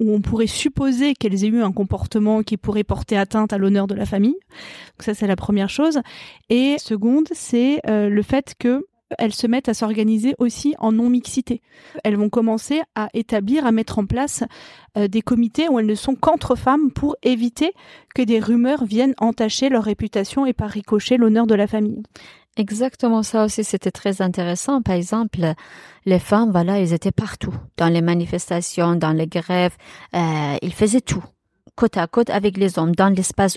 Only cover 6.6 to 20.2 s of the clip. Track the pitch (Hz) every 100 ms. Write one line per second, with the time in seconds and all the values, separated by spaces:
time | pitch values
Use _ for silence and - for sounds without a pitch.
6.6 | 269 294 - 208 226 285 320 330 - 240
7.6 | 254 294 - 214 208 208 208 269 - -
8.6 | 240 262 370 _ - - 220 - 233 254
9.6 | 247 214 214 220 214 220 247 - 240 -
10.6 | 285 302 220 220 240 247 - 262 - 233
11.6 | _ - - - 214 208 208 240 226 220
12.6 | - 302 320 220 214 226 220 214 196 302
13.6 | 254 220 220 - 196 240 277 - - -
14.6 | - - _ 214 202 220 - 240 233 -
15.6 | 330 247 214 208 - 269 - 320 - 247
16.6 | 254 285 277 - 285 - 240 240 240 -
17.6 | 320 - - - - - 226 226 214 233
18.6 | 247 285 220 214 269 - 226 226 214 -
19.6 | 269 247 214 196 220 202